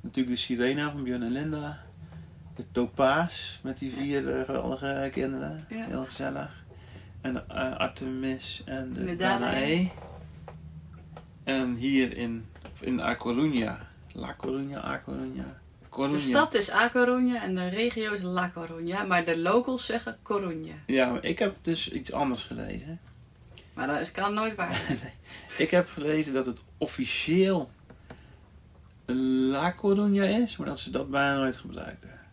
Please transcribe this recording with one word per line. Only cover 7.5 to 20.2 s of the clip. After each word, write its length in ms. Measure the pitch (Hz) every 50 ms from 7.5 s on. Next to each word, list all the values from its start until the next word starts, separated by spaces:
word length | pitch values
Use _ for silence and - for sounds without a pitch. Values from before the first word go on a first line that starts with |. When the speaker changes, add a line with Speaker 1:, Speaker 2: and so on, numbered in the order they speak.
| - - 131 131 131
Speaker 1:
Artemis 880 | - - 131 - - 135 131 131 131 131 135 131 131 - - - - -
en 280 | - 135 131 131 131 127
de 120 | - -
Speaker 2:
De 120 | 185 175
Speaker 1:
Danae. 240 | 170 185 - - - - -
Speaker 2:
Danae. 400 | - 131 135 147 160 175 185 185 - - - - - - - - - - - - - - - - - - - - - - - - - - - - - - -
Speaker 1:
En 300 | - 135 135 131 123 123
hier 420 | 117 123 135 139 135 131 120 -
in, 280 | - 120 117 117 117 113 110 - - - - - -
in 200 | - - 127 120
A 160 | - - -
Coruña. 600 | - - 117 120 120 147 156 147 123 110 107 - - - - - - - - -
La 240 | - 120 131 139
Coruña, 480 | - - 131 131 135 139 139 143 135 -
A 160 | - 135 131
Coruña. 600 | - - 135 131 131 131 131 127 127 131 - - - - - -
Speaker 2:
De 80 | - -
Speaker 1:
Coruña. 280 | - - 135 139 147 151
Speaker 2:
stad 360 | 143 269 240 262 311 311 -
is 180 | 233 202 - -
A 180 | 196 220 240 -
Coruña 500 | 254 247 247 247 254 254 247 247 233 202
en 120 | 190 185
de 140 | 180 180 180
regio 440 | 180 208 226 240 233 226 220 214 208
is 100 | 202 185
La 300 | 180 180 180 180 180 180
Coruña. 520 | 175 165 165 170 165 165 170 180 196 202
Maar 180 | 190 185 175 170
de 140 | 165 170 165
locals 480 | 165 175 202 233 247 269 254 247 -
zeggen 320 | - 220 233 - - 220 -